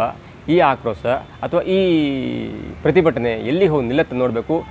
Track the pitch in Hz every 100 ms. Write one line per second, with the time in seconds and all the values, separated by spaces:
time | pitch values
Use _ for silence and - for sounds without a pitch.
0 | 117 - - - - 170 151 127 120 104
1 | 117 127 - - 127 165 185 190 185 165
2 | 143 135 123 120 113 110 107 - 151 143
3 | 160 120 120 110 110 165 196 151 120 139
4 | 160 127 123 113 113 165 -